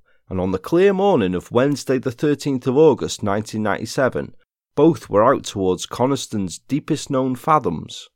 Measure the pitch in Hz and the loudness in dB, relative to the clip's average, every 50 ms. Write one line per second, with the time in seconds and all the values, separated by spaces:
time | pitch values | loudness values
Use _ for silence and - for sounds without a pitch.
0 | _ _ _ _ _ - - 92 90 95 92 92 - - - 170 190 202 196 185 | _ _ _ _ _ -8 -4 -4 -2 -2 -2 -4 -4 -2 2 2 4 4 2 2
1 | 196 202 185 139 101 90 90 87 - - - 117 131 147 147 139 - - 131 131 | 2 2 2 2 2 0 0 -2 -4 -2 0 0 2 2 0 -2 -2 -2 -2 -2
2 | - 131 117 - - 147 147 139 - 151 135 127 - 135 123 139 160 156 123 98 | -2 -4 -4 -2 0 0 0 0 -2 -4 -4 -2 -2 0 4 6 6 6 6 4
3 | 82 78 - - - 101 98 107 110 - - 110 107 104 98 - - 117 - - | 0 -6 -6 -4 -2 -2 -2 -2 -4 -4 -6 -4 -2 -2 -2 -2 -4 -6 -2 -2
4 | 135 120 - 78 69 - - - _ _ _ _ _ _ _ - 147 165 165 - | 0 0 0 -4 -6 -8 -12 -20 _ _ _ _ _ _ _ 4 4 4 4 2
5 | - - - 101 107 127 139 - - - - 101 95 92 92 85 - - - - | -2 0 2 4 4 4 4 2 -2 -6 -4 -2 0 0 0 0 -4 -8 -4 -2
6 | 120 135 139 127 - - - 107 98 - - - _ - 135 151 - - 160 135 | 0 0 0 -2 -4 -6 -6 -4 -4 -6 -8 -12 _ -6 -6 -4 -2 -4 -4 -4
7 | - - 143 131 131 131 131 120 - - 156 151 117 90 85 82 85 - - - | -4 -4 -2 -2 -2 -2 -4 -4 -2 0 0 0 0 -2 -4 -6 -8 -12 -16 -18
8 | - - _ | -20 -20 _